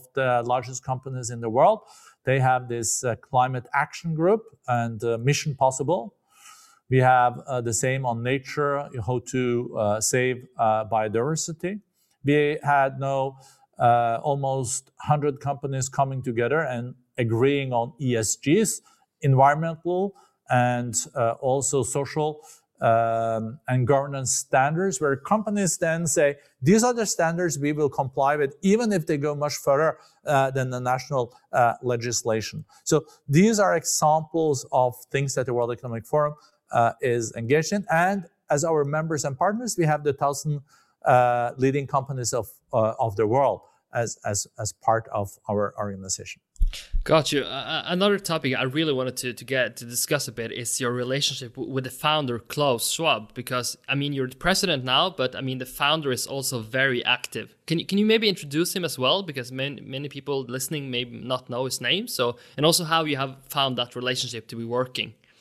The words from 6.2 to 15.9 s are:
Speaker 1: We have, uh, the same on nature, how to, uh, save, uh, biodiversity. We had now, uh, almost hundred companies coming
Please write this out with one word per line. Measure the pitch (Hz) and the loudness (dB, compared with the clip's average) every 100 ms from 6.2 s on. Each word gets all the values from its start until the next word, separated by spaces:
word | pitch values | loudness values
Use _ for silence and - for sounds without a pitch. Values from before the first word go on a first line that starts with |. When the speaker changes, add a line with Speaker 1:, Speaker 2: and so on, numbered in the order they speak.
| _ _ - - - _ - | _ _ -20 -20 -20 _ 0
Speaker 1:
We | 127 | 4
have, | 127 127 123 120 - | 6 6 4 0 -6
uh, | 127 | -4
the | 117 | -2
same | 110 131 131 131 | -2 0 -2 -2
on | 117 | -2
nature, | 120 135 135 - 143 143 143 127 104 | -2 -2 -4 -4 -2 -2 -6 -8 -4
how | 123 - | -4 -2
to, | 131 123 120 123 - | -2 0 0 -2 -2
uh, | 107 107 | 0 0
save, | - 131 127 123 127 - | 0 2 0 -2 -8 -2
uh, | 113 110 110 | 0 2 0
biodiversity. | 110 110 110 131 160 - 160 175 208 - _ _ _ | 0 0 0 0 -2 -6 -6 -8 -8 -14 _ _ _
We | 135 147 147 151 | 2 2 2 0
had | 139 143 139 135 | 2 4 2 0
now, | 139 135 135 135 - _ _ - | -4 -2 -2 -6 -20 _ _ 2
uh, | 123 120 117 117 | 4 6 4 0
almost | 151 143 135 135 123 - - - | -2 -2 0 -2 -2 -6 -10 -8
hundred | - 151 147 131 | 0 0 0 -2
companies | 139 135 139 135 | -4 -6 -4 -4
coming | 127 | -4